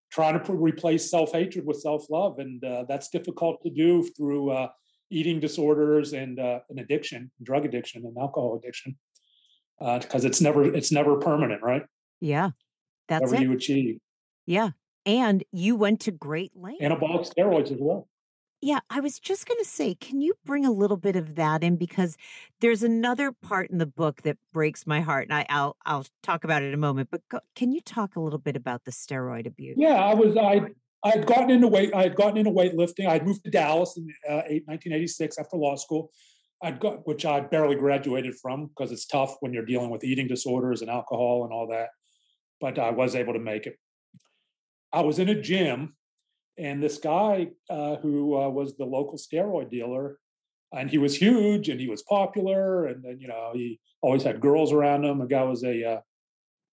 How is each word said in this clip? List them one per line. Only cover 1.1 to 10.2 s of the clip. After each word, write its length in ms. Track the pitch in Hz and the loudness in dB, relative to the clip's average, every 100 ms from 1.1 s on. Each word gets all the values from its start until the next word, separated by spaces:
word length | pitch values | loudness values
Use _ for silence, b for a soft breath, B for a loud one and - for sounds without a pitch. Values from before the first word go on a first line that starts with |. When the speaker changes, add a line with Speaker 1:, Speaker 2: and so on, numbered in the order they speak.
Speaker 1:
self-hatred 560 | 170 156 165 185 180 143 | 0 2 0 -2 -4 -6
with 140 | 147 | -4
self-love. 580 | 151 151 147 156 196 135 | -2 -4 -2 -2 -2 -4
And, 260 | 135 123 | -12 -8
uh, 200 | 127 123 127 | -6 -6 -6
that's 200 | 139 - | -8 -6
difficult 540 | 175 175 - 165 160 | -8 -6 -4 -2 -2
to 60 | 170 | -6
do 380 | 139 170 175 170 - | 2 4 6 2 -2
through, 340 | 143 143 139 | -2 0 0
uh, 180 | 131 151 - _ _ - | -2 -4 -10 _ _ -6
eating 300 | 165 165 156 | -2 0 0
disorders 720 | 147 170 151 151 151 151 143 | -2 0 2 4 4 4 2
and, 260 | 135 131 127 | -6 -8 -4
uh, 220 | 123 123 - | -4 -4 -8
an 80 | 131 | -10
addiction, 540 | 113 147 - 123 127 - | -2 -2 -2 -12 -16 -14
drug 220 | 123 139 | -4 -2
addiction 400 | 147 123 - 117 117 | -2 -4 -8 -12 -12
and 100 | 117 | -6
alcohol 400 | 139 147 123 113 | -6 -2 -4 -4
addiction, 400 | 123 - 135 - _ _ b b b b _ - | -8 -14 -12 -14 _ _ b b b b _ -6
uh, 180 | 127 123 | -2 -2
'cause 260 | - 127 | -2 0